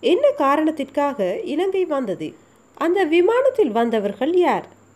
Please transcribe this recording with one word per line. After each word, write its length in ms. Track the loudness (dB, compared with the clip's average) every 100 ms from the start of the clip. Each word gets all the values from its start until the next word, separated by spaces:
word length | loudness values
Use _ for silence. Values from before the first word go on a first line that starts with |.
என்ன 280 | 2 2 2
காரணத்திற்காக 1080 | 2 2 2 0 -2 -6 -2 -2 -2 -4 -4
இலங்கை 420 | -6 -2 -2 0 -2
வந்தது? 420 | -2 -4 -6 -8 -12 _ _ _ -6
அந்த 260 | -2 0
விமானத்தில் 680 | 2 2 4 2 -2 0 0
வந்தவர்கள் 640 | 2 0 0 -2 -4 -2 2
யார்? 300 | 2 0 -4 -20 _